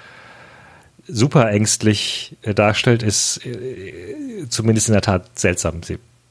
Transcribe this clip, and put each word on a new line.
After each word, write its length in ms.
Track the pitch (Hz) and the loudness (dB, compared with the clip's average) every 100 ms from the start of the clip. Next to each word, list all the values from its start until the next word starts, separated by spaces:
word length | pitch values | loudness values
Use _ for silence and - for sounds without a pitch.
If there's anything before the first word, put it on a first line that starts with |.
| - - - - - - - - _ _ - | -20 -20 -20 -20 -20 -20 -20 -20 _ _ -10
super 440 | 120 123 160 113 | 0 2 4 4
ängstlich, 840 | 104 107 - 110 104 - - - - | 4 2 2 2 2 -2 -6 -10 -10
äh, 120 | - | -4
darstellt, 480 | 104 104 107 - 117 | 2 2 4 2 2
ist, 420 | 110 - - - 131 | 2 0 -2 -4 -8
äh, 1000 | 117 127 101 95 82 90 302 277 220 139 | -10 -10 -10 -14 -14 -14 -12 -12 -10 -8
zumindest 400 | - 113 110 - | -2 2 2 4
in 60 | |
der 80 | 196 | 2
Tat 360 | - 92 - - | 2 0 -2 -2
seltsam. 440 | 95 87 - 82 | 0 0 -4 -6
Sie 140 | - 85 _ _ _ | -10 -10 _ _ _